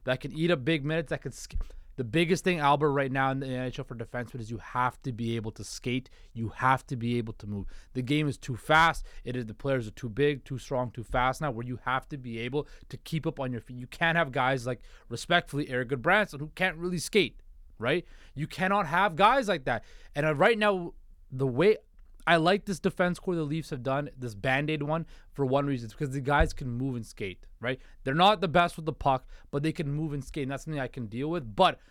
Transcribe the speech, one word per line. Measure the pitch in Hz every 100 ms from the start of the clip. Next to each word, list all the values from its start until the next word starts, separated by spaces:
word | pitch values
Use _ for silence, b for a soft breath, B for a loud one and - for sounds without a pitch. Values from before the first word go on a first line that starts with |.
| 127
that | 127
can | 139
eat | 156 165
up | 165 123
big | 165
minutes, | 143 160 160
that | 156
can | 135
sk-, | - - - - b b b
the |
biggest | 113 156 170 165
thing, | 185 175
Albert, | 143 147 151
right | 139 135
now | 135 135
in | 135
the | 135
N | 127 127
H | 135
L | 135
for | 117
defensemen | 113 123 117 123
is | 110
you | 110
have | - 127 123 -
to | 135
be | 110 117 117
able | 107
to | -
skate. | 101 - 123 127 - b b
You | 113 110
have | - 127 131 -
to | 131
be | 120 120
able | 113 -
to | 101
move. | 101 95 b b
The | 131
game | 123 147 151
is | -
too | - 117
fast. | - 156 165 - - b
It | 127 123
is, | 110
the |
players | 104 139 135 107
are |
too | - 120
big, | 104 147 139
too | - 131
strong, | - 131 123
too | 120 110
fast | 127 127 131
now, | 156
where | 117 123
you | 123 127
have | 131 -
to | 147
be | 123 113
able | 123 147 139 b b
to | -
keep | - 160 160
up | 147
on | 131
your | 120
feet. | - 123
You | 127
can't | - 165 165
have | 151
guys | 135 127 135 120
like, | 120 - b b
respectfully, | 117 - 175 - 143 147
Eric | 127 123
Goodbranson, | 135 156 202 202 135
who | 156 -
can't | 185 160
really | 180 180
skate, | - 208 143 - - - - -
right? | 117 170 - b b
You | 135 156
cannot | - 190 202 160
have | 170 202 156
guys | 208 269 208
like | 175
that. | 139 117 - b b 147
And, | 156
uh, | 143
right | 202 220
now, | 208 190 170 - - - -
the | 131 135
way | 120 196 - - - - - -
I | 170
like | 165 202 -
this | 175
defense | 190 - 180 170
core | - 170
the |
Leafs | 147 160 -
have | 139
done, | 123 139 147 127
this | 123 101
Band-Aid | 131 131 151 156
one, | 147 165 160 b b
for | - 131
one | 139 143
reason. | 131 113
It's |
because | - 143
the | 139
guys | 131 147 156
can | - 131
move | 120 135 120
and | 110
skate, | - 101 90 - -
right? | 117 135 b b
They're | 135 151
not | 190 196
the | 170
best | 175 175 -
with | 156
the |
puck, | - 143 131 - b b
but | 143
they | 156
can | 160 143
move | 147 160
and | 143 131
skate, | 156
and | 131
that's | 135
something | 160 147
I | 127
can | 135 110
deal | 113 147
with. | 170 113 98
But | 180 - b